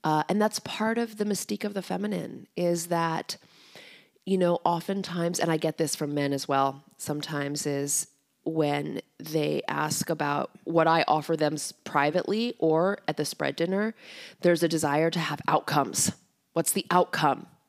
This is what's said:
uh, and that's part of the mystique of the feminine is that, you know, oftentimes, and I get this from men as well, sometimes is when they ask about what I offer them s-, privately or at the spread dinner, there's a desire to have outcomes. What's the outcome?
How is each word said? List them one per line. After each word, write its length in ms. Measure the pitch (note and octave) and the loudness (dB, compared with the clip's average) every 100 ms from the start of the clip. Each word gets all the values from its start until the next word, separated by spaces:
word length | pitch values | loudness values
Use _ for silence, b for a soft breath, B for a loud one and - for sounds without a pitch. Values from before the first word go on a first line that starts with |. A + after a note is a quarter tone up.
uh, 200 | D#3 D#3 - | 2 0 2
and 120 | G3 | 2
that's 160 | G#3+ - | 2 0
part 380 | - - A3 A3+ | -8 -4 -2 0
of 200 | A#3 G#3+ | -2 -4
the 80 | G#3 | -2
mystique 380 | G3 - G3+ | -2 -4 -6
of 100 | G#3 G3+ | -4 -6
the 60 | |
feminine 640 | F3+ F#3 G#3 F#3 - C3 - - | -6 -4 -2 -4 -6 -12 -12 -2
is 320 | F3 E3+ E3+ | 0 0 0
that, 500 | E3+ E3 D#3+ - - B B B B B B B _ - | 0 0 -2 -6 -12 B B B B B B B _ -2
you 120 | F#3+ | 2
know, 220 | F3 F3 F3 | 2 2 2
oftentimes, 720 | E3+ - G3 F#3 F3 E3+ F3 | 0 -2 -4 -4 -2 -2 0
and 120 | E3 | 0
I 60 | D#3+ | 2
get 200 | D#3+ - | 0 0
this 180 | D#3 - | -2 0
from 180 | D3 | -2
men 200 | D3 C#3 | 0 0
as 140 | C#3 - | -2 0
well, 360 | C3+ C3+ C3+ - _ | 2 2 0 -18 _
sometimes 680 | - - - D3 C#3+ D3 D3 | -6 -6 -4 -4 -4 -4 -2
is 400 | C#3 C#3+ - - _ _ _ | -2 -2 -2 -4 _ _ _
when 580 | - D#3+ D3 C#3+ D3+ - - _ | -4 0 2 0 -2 -8 -10 _
they 420 | D#3+ D#3 D3 D3 - | -4 -2 0 -2 -2
ask 420 | D3 D3+ D#3 - | -2 -2 -2 -2
about 420 | D#3 D3 C#3+ - - | -2 0 -2 -4 -8
what 240 | - E3 D#3+ | -2 2 4
I 160 | E3 - | 4 4
offer 280 | D#3 C#3+ D#3+ | 2 2 0
them 200 | D3+ D3+ | 0 0
s-, 180 | - | -8
privately 840 | - - D3 C#3+ E3+ - G#3 A#3+ - | -12 -2 2 2 2 0 0 0 0
or 400 | E3 D#3+ F#3 G3+ - | 2 4 2 0 -4
at 100 | D#3 | -4
the 80 | D3 | -4
spread 320 | - C#3+ C#3+ | -2 -4 0
dinner, 360 | E3+ F#3+ A3 - B B B B | 0 0 -2 -6 B B B B
there's 220 | F3 E3+ | 4 4
a 60 | E3 | 4
desire 400 | D#3 D3+ D3 E3 | 2 2 2 2
to 100 | E3 | 0
have 220 | D#3+ C#3+ - | -2 -2 2
outcomes. 640 | D#3+ - D3 C3+ - - - _ _ _ | 2 2 0 2 0 -2 -2 _ _ _
What's 180 | - D#3+ | -2 0
the 140 | G3+ - | 0 2
outcome? 580 | F3+ - - D#3 C3+ - _ | 4 4 2 2 0 -6 _